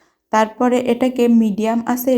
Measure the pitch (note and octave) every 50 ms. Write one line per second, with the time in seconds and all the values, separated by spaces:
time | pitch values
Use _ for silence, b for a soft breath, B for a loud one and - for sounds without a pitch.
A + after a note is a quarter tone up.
0 | b b b b b - - A3 A3 G#3+ A3 - B3 B3 B3 B3 B3 A#3+ A#3 A#3+
1 | B3+ B3+ B3+ B3+ A#3+ A#3+ A#3 A3+ A3+ G#3+ F#3+ G#3+ G#3+ A3 A#3 A#3 A#3 - B3 B3
2 | B3 C4+ B3+